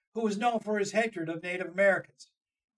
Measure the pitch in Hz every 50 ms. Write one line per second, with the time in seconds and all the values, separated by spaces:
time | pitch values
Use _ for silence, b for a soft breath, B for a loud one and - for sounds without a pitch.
0 | _ _ _ 220 233 214 196 202 233 240 233 220 - 208 214 208 196 196 196 214
1 | 233 226 - 175 165 156 170 165 180 180 180 185 180 170 165 185 202 196 185 170
2 | - - _ _ - - _ _ _ _ _ _ _ _ _